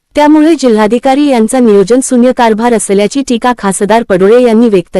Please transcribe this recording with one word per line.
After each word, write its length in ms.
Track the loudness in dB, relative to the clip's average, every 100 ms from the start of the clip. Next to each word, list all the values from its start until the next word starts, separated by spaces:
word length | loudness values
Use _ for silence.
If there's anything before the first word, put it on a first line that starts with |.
| _ -2
त्यामुळे 400 | 2 2 2 0
जिल्हाधिकारी 680 | 0 0 0 -2 -2 0 0
यांचा 340 | 0 0 0
नियोजन 400 | 2 2 2 0
शून्य 280 | 0 0 0 0
कारभार 360 | 0 0 -2
असल्याची 480 | -2 -2 -2 -2 -4 -6
टीका 260 | -4 -4 -4
खासदार 460 | -4 -4 -2 -2
पडोळे 400 | 0 0 2 2
यांनी 260 | 2 2 2
व्यक्त 280 | 0 -2